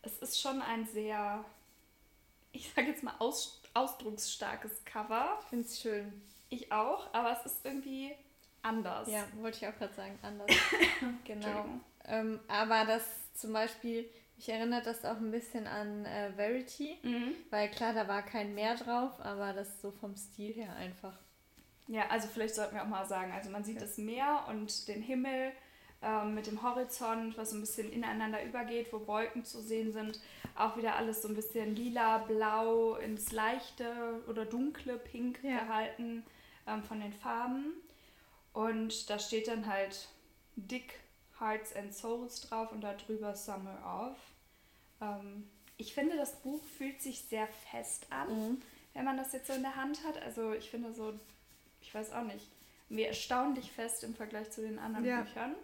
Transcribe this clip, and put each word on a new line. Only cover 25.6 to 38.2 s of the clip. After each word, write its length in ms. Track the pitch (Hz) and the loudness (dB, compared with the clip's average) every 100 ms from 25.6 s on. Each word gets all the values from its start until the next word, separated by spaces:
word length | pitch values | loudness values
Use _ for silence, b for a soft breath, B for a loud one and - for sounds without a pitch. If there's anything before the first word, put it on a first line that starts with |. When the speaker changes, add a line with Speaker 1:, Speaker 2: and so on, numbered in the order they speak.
| B B B B | B B B B
Speaker 1:
ähm, 320 | - 214 208 | 0 2 2
mit 120 | 214 214 | 0 -2
dem 160 | 214 | 0
Horizont, 720 | 240 247 247 - 233 226 226 226 | 2 2 0 0 0 0 0 -2
was 120 | 220 | -4
so 60 | 214 | -2
ein 40 | |
bisschen 280 | 214 - 214 | -2 -2 -2
ineinander 540 | 233 226 220 220 214 | 0 0 0 0 0
übergeht, 480 | - 240 226 233 226 | -2 -2 0 0 -2
wo 140 | 220 214 | -4 0
Wolken 380 | 214 226 247 | 2 2 -2
zu 160 | 233 240 | -6 -8
sehen 300 | 220 220 220 | -2 0 2
sind. 280 | 214 214 214 B B B | 0 -4 -6 B B B
Auch 220 | - 220 233 | 2 4 4
wieder 180 | 226 - | 2 4
alles 260 | 226 220 | 2 0
so 60 | 220 | 0
ein 60 | |
bisschen 400 | 214 214 233 214 | 0 0 0 2
lila, 440 | 214 240 240 220 220 | 2 2 6 6 6
blau, 800 | 220 214 214 220 226 226 226 220 | 6 4 6 6 6 8 6 4
ins 360 | 220 214 208 | -2 -2 0
leichte 880 | 220 220 254 - - 240 240 233 226 233 | 4 4 2 -2 -6 -4 -2 -2 -4 -2
oder 160 | 226 | -2
dunkle 540 | 220 233 277 302 262 240 | 0 2 2 0 -4 -4
Pink 440 | - 240 247 247 | -4 -2 -2 0
Speaker 2:
Ja. 180 | 269 247 | 0 2
Speaker 1:
gehalten, 640 | 226 220 220 - 233 233 226 B B B - | 2 2 0 -2 -4 -4 -8 B B B -4
ähm, 160 | 214 | -4
von 180 | 208 214 | -2 -4
den 140 | 208 | -4
Farben. 580 | 208 254 233 247 262 294 349 - B B B | -6 -2 0 2 0 -2 -6 -12 B B B